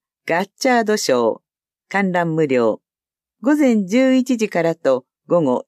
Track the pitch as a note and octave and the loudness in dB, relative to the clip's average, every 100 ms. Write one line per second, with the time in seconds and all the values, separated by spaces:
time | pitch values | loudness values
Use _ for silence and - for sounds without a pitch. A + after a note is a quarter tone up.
0 | _ _ - E3 G3 - C4 A#3+ G#3+ G#3+ | _ _ -6 -4 -4 -4 0 0 0 -2
1 | - B2+ A2+ - _ _ _ _ - G3 | 0 0 0 -4 _ _ _ _ -8 -4
2 | F#3+ F3 E3+ D#3+ D#3 B2+ A2+ G2 _ _ | -2 0 -2 0 0 2 0 -2 _ _
3 | _ _ _ _ A#3 D4+ C4+ A3 F#3 A#3 | _ _ _ _ -2 2 2 0 0 0
4 | C4 C4 B3+ A#3+ G#3+ F3+ E3 E3 C3+ C3 | 2 2 0 -2 -2 -2 -2 -2 -2 -2
5 | - _ - F3 C#3+ B2 | -4 _ -4 0 0 -2